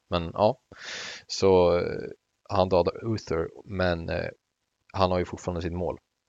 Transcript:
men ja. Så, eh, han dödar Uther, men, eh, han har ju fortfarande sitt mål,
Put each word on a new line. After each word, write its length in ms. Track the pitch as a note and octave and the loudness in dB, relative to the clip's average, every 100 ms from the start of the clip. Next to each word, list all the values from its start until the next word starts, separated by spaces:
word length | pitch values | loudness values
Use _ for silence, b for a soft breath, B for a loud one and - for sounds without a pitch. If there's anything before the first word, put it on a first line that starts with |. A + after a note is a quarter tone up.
| _ | _
men 200 | F2 E2+ | -4 -4
ja. 240 | - G#2+ C#3 _ B B B B B B | 2 2 2 _ B B B B B B
Så, 520 | - F#2+ F#2 F2 E2+ | 0 4 6 6 4
eh, 300 | E2 - - - _ _ _ | 0 -6 -10 -14 _ _ _
han 200 | G2 F#2 | 0 4
dödar 460 | F#2 F2 - A2+ | 4 2 -2 -4
Uther, 340 | G#2+ - D#2+ E2 - | -4 -2 -4 -4 -8
men, 440 | - F#2+ F2+ E2+ E2 | -10 -2 0 0 -4
eh, 200 | E2+ E2 - _ _ _ _ _ | -4 -6 -10 _ _ _ _ _
han 180 | G2 F#2 | 0 2
har 80 | F2+ | 2
ju 60 | |
fortfarande 380 | F2+ F2 - F2 | 0 -4 -6 -4
sitt 100 | F2 | -4
mål, 260 | F2 E2 - _ _ | -4 -4 -6 _ _